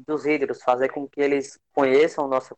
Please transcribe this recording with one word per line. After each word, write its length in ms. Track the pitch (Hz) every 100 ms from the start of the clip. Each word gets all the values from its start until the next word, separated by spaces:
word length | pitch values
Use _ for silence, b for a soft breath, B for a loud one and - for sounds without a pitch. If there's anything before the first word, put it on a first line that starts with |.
| 131
dos 220 | 151 139
ídolos, 360 | 151 135 120
fazer 260 | - 123 135
com 180 | 151 139
que 140 | -
eles 360 | 143 143 135 - _
conheçam 540 | - 135 135 165 165 139
nossa 260 | 131 -